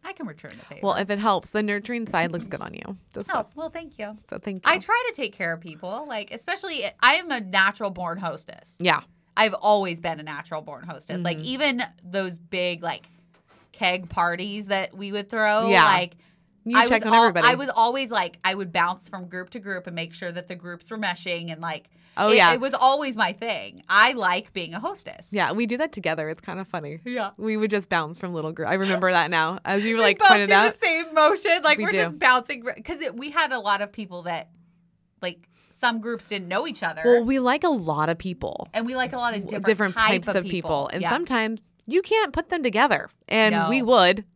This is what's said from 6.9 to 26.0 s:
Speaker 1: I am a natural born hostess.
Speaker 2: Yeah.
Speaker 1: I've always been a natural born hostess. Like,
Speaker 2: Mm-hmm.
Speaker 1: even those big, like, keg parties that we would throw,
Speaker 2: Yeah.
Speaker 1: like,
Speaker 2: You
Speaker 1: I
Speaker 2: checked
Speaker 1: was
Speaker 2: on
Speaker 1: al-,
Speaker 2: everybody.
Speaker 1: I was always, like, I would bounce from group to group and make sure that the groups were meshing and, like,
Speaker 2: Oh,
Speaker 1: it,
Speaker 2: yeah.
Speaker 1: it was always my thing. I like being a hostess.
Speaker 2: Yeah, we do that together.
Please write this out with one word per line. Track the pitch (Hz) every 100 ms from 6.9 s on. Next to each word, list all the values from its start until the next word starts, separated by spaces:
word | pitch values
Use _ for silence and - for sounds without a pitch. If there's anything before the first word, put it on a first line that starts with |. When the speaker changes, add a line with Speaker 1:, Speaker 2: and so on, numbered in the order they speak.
| -
Speaker 1:
I | 247 311
am | 359
a | 262
natural | 196 190 190 202 208
born | 180 180 170
hostess. | 185 151 - - - -
Speaker 2:
Yeah. | 175 156 - _ _ -
Speaker 1:
I've | 220
always | 190 208 208 190 170
been | 170 160
a |
natural | 151 147 156 156
born | 156 139 170
hostess. | 147 - 180
Like, | 175 165
Speaker 2:
Mm-hmm. | 175
Speaker 1:
even | 254 294 247 247 _
those | 180 190 190 170
big, | 170 185 180 170
like, | 170 131 - _ _ _ _ _ _
keg | _ 190 180 175
parties | - 175 175 190 202 196
that | 196 185 185
we | 202
would | 202 202
throw, | 233 214 208 220
Speaker 2:
Yeah. | 190
Speaker 1:
like, | 156 185 180 - _ _ _ _ 226
Speaker 2:
You | 233
Speaker 1:
I | 240
Speaker 2:
checked | 233 220
Speaker 1:
was |
Speaker 2:
on |
Speaker 1:
al-, | 226
Speaker 2:
everybody. | 233 175 233
Speaker 1:
I | 254
was | 277
always, | - 226 262 262
like, | 220 180 175
I | 185
would | 196 190
bounce | 175 175 185 -
from | 190 180
group | 180 180
to | 240
group | 202 185 180
and | 170
make | 165
sure | 165 180
that | 170 175
the | 175
groups | 175 175 -
were | 220
meshing | 202 175 185 170 170
and, | 160
like, | 170 156 _ _ _ -
Speaker 2:
Oh, | 208
Speaker 1:
it, | 220
Speaker 2:
yeah. | 180
Speaker 1:
it | 165
was | 262
always | 254 262 277 285 220
my | 196
thing. | - 233 185 101 - -
I | 190 226
like | 262 185 180 -
being | - 170
a | 170
hostess. | 285 392 - - -
Speaker 2:
Yeah, | 202 165
we | 185 233
do | 240
that | 311
together. | 262